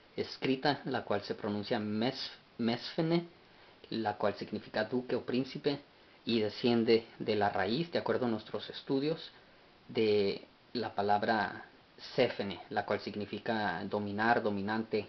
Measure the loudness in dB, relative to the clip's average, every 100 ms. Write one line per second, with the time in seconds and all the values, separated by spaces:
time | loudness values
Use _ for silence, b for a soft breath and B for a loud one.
0 | -10 -8 -8 -2 0 2 2 0 -2 -2
1 | 0 -2 -2 -4 -2 -2 -2 -2 0 0
2 | 0 -2 -8 -14 -14 -2 0 0 -2 -2
3 | 2 2 0 -10 B B B B -8 -2
4 | -2 0 0 0 -6 -8 -4 -4 0 -2
5 | -2 -4 0 -2 -2 -2 -2 -2 -6 B
6 | B B 0 2 2 2 4 6 6 4
7 | 2 -6 -2 2 2 2 0 0 0 -2
8 | 0 0 0 -2 -4 -8 -8 -10 -2 0
9 | 0 -2 -8 B B B B -20 -6 2
10 | 4 6 4 0 -8 -20 -8 -4 -4 -2
11 | 2 2 4 2 0 -4 -14 -20 -20 -18
12 | -4 2 2 2 -6 -6 -6 -4 0 -2
13 | -2 -6 -6 -4 -2 0 0 -2 -2 -2
14 | -2 2 4 4 2 0 -2 -2 -2 -2